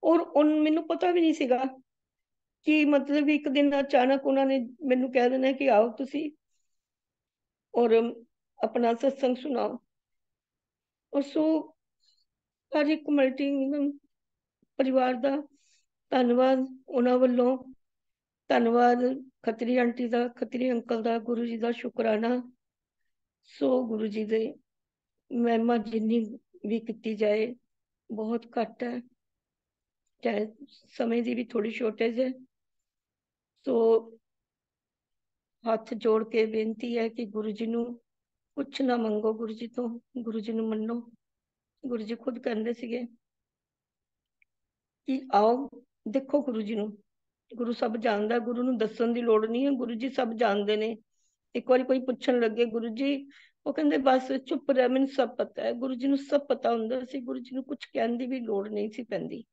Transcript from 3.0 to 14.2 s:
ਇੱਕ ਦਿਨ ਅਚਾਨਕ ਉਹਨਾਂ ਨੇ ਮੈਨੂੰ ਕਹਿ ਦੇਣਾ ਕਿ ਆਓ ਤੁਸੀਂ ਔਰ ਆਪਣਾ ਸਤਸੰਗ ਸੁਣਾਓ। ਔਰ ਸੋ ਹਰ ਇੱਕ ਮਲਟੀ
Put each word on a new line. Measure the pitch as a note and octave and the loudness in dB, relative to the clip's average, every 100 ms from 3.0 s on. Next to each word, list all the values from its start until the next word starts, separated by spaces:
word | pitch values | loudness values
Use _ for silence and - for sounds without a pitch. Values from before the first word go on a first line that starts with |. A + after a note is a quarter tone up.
| C#4 C#4+ D4 | 2 0 2
ਇੱਕ | D4+ D4 | 0 0
ਦਿਨ | C4+ C#4+ C#4 | 2 2 2
ਅਚਾਨਕ | C#4 C#4 B3+ C4+ C#4 | 2 4 4 2 2
ਉਹਨਾਂ | C4+ C4+ | 2 2
ਨੇ | C4+ A#3 - | 0 -2 -8
ਮੈਨੂੰ | D4 B3+ B3+ | 0 0 2
ਕਹਿ | B3+ B3 | 2 2
ਦੇਣਾ | C4 C4 | 2 0
ਕਿ | C4+ C#4 | 0 4
ਆਓ | G#3 A3+ | 4 4
ਤੁਸੀਂ | A#3 C4 C#4+ D#4 - _ _ _ _ _ _ _ _ _ _ _ _ _ | 0 -6 -6 -8 -10 _ _ _ _ _ _ _ _ _ _ _ _ _
ਔਰ | - A#3+ A3+ A#3 - - _ _ _ | 2 4 4 4 -4 -16 _ _ _
ਆਪਣਾ | A3 B3 A#3+ | -2 2 2
ਸਤਸੰਗ | A#3 C#4 C4+ C4 B3 | 2 0 2 0 0
ਸੁਣਾਓ। | D4+ A#3+ G#3+ B3+ _ _ _ _ _ _ _ _ _ _ _ _ _ | -2 -2 -2 -6 _ _ _ _ _ _ _ _ _ _ _ _ _
ਔਰ | C#4+ | -4
ਸੋ | C#4 - D#4 D#4+ D4+ _ _ _ _ _ _ _ _ _ _ - | -2 0 2 0 -2 _ _ _ _ _ _ _ _ _ _ 0
ਹਰ | D4 | 2
ਇੱਕ | D#4 D4+ | 0 0
ਮਲਟੀ | D4 C4 C4+ C#4 C#4 C4+ D4 C#4+ C#4+ _ _ | 2 2 2 -2 0 -2 0 -2 -4 _ _